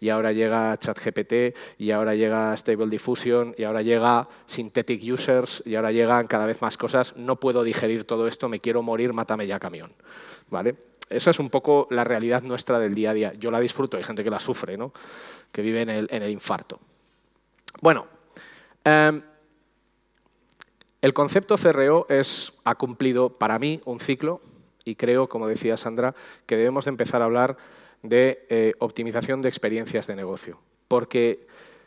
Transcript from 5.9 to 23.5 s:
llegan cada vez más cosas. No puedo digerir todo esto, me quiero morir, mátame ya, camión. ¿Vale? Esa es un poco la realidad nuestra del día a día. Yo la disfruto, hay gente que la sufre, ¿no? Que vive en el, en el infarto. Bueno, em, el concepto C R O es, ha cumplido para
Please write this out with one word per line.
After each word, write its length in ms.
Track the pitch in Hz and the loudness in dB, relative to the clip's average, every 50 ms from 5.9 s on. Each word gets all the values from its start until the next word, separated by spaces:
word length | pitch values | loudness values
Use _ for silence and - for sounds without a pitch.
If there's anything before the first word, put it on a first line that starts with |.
| 110 | 2
llegan 340 | 117 117 113 120 120 117 | 2 4 4 4 2 2
cada 180 | 113 - 107 107 | 0 -2 -2 0
vez 160 | 113 113 - | -2 -2 -2
más 160 | 120 110 - | -4 -4 -4
cosas. 400 | - - 113 - 131 127 - - | -4 -4 0 0 0 0 0 -4
No 220 | 123 120 127 131 - | -8 -6 -4 -4 -2
puedo 240 | - 135 120 123 117 | 0 0 2 2 0
digerir 400 | 113 110 - 120 110 113 113 104 | 0 0 0 0 0 -2 -2 -4
todo 240 | - 117 113 113 | -4 -2 -2 -2
esto, 220 | 117 113 - - 120 | -2 -2 -4 -6 -6
me 100 | 113 104 | -6 -4
quiero 240 | - 117 113 120 117 | -4 -2 0 0 0
morir, 300 | 117 113 113 120 123 117 | -2 -2 -2 -2 -2 -2
mátame 340 | 113 113 - 110 110 104 | -4 -4 -4 -4 -4 -4
ya, 140 | 98 98 98 | -4 -6 -6
camión. 320 | - 90 82 78 78 - - _ _ - - - - - - - - _ | -8 -10 -12 -14 -16 -18 -20 _ _ -20 -20 -20 -20 -20 -20 -20 -14 _
¿Vale? 240 | 101 90 95 117 135 - - _ _ _ - - | -8 -4 -2 -2 -4 -4 -8 _ _ _ -14 -8
Esa 220 | 101 120 - 170 | -6 0 2 4
es 80 | 165 - | 2 2
un 120 | 143 123 | 0 -2
poco 360 | - 135 - 151 147 143 135 - | -2 0 2 4 4 4 4 2
la 140 | 127 120 120 | 0 0 0
realidad 400 | 117 120 110 113 117 123 123 123 | 0 0 0 0 0 0 0 0
nuestra 380 | 131 123 120 - - 127 117 | -4 -6 -6 -2 0 0 0
del 160 | 113 104 101 | 2 0 0
día 140 | 107 107 107 | 0 0 0
a 40 | 110 | 0
día. 180 | 107 107 98 - | 0 0 -2 -4
Yo 180 | 107 107 117 117 | -6 -6 -2 0
la 80 | 117 | 0
disfruto, 360 | 123 117 - - 135 131 - | 0 0 -2 -2 -4 -4 -4
hay 60 | 95 87 | -6 -6
gente 220 | - 110 104 101 | -6 -8 -6 -4
que 60 | 110 | -4
la 100 | 104 95 | -4 -4
sufre, 360 | - - 123 - - 85 95 | -4 -6 -6 -6 -6 -8 -8
¿no? 160 | 98 117 135 - - - - - - - - - - - _ - | -8 -10 -10 -12 -16 -20 -20 -20 -20 -20 -20 -20 -20 -20 _ -8
Que 100 | - 104 | -4 -2
vive 200 | 110 113 113 117 | -2 -2 -2 -2
en 60 | 113 | -2
el, 200 | 110 107 107 - | -2 -4 -4 -4
en 140 | - 113 104 | -4 -4 -4
el 60 | 104 | -6
infarto. 500 | 107 98 - - 104 90 - - - - _ _ _ _ _ _ _ _ _ _ _ _ _ _ _ _ _ - - - | -6 -6 -6 -6 -6 -6 -6 -10 -18 -20 _ _ _ _ _ _ _ _ _ _ _ _ _ _ _ _ _ -20 -10 2
Bueno, 260 | - 160 156 113 - - - _ _ _ _ - - - - - - _ _ _ - | 4 4 4 4 0 -8 -14 _ _ _ _ -20 -20 -20 -20 -20 -20 _ _ _ 2
em, 400 | 151 151 151 151 151 151 147 - - _ _ _ _ _ _ _ _ _ _ _ _ _ _ _ _ _ _ _ _ _ _ _ _ _ _ - - _ _ - _ _ _ - | 4 6 6 6 6 4 0 -4 -14 _ _ _ _ _ _ _ _ _ _ _ _ _ _ _ _ _ _ _ _ _ _ _ _ _ _ -20 -20 _ _ -20 _ _ _ 2
el 100 | 135 135 | 2 4
concepto 440 | - 147 143 - 196 190 - 214 | 2 2 2 2 0 2 2 2
C 140 | 190 - 175 | 4 4 4
R 200 | 147 139 135 139 | 4 6 6 4
O 160 | 156 170 170 - | 4 4 4 2
es, 460 | 143 139 135 - - - - - - _ _ | 2 2 2 2 0 -2 -4 -8 -14 _ _
ha 120 | 117 117 | -2 0
cumplido 540 | - - 123 120 - 131 131 123 123 127 123 | 0 -2 -6 -4 0 0 2 4 4 2 2
para 280 | - - 107 107 | 2 0 -2 0